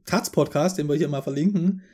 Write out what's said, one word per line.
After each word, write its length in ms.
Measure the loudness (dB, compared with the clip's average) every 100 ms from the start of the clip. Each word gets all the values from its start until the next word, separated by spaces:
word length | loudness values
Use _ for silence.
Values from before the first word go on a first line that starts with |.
| -2
taz-Podcast, 720 | -2 0 0 0 2 0 0
den 100 | -2
wir 80 | 0
hier 140 | 0
mal 120 | -2
verlinken, 640 | -4 0 0 2 0 -2 -8